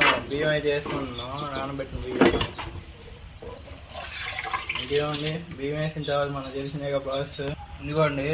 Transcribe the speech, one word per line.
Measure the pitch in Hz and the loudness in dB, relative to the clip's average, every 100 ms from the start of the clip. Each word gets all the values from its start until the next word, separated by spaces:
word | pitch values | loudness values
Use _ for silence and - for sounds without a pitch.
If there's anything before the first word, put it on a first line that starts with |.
| 147 123 - | 6 6 2
బియ్యం | 143 151 | 0 2
అయితే | 151 147 | 4 4
వేసుకుంటున్నాం, | 143 147 143 135 120 123 139 147 135 | 2 2 -2 -4 -6 -6 -6 -4 -4
నానబెట్టిన | 135 139 139 - 123 | -4 -4 -6 -6 -4
బియ్యం. | 127 - - - - - - - - - - - - - - - - - - - - - - - - - - | 4 6 6 0 -4 -8 -10 -12 -14 -16 -16 -16 -14 -12 -12 -14 -16 -12 -10 -8 -6 -4 -4 -2 -2 -2 -2
ఇంకేముంది, | - 143 147 147 151 165 170 139 | 2 4 4 2 2 0 -4 -4
బియ్యం | 139 151 | -2 2
వేసిన | 156 156 | 0 0
తర్వాత | 147 143 143 | 2 2 2
మనం | 139 135 | 0 -2
తెలిసిందే | 135 139 147 143 | -2 -2 -2 0
కదా | 139 | 0
ప్రాసెస్. | 135 135 143 - 139 151 - - | 2 0 -2 -2 -2 -4 -8 -8
ఇదిగోండి, | 143 151 151 139 139 | 0 4 6 4 2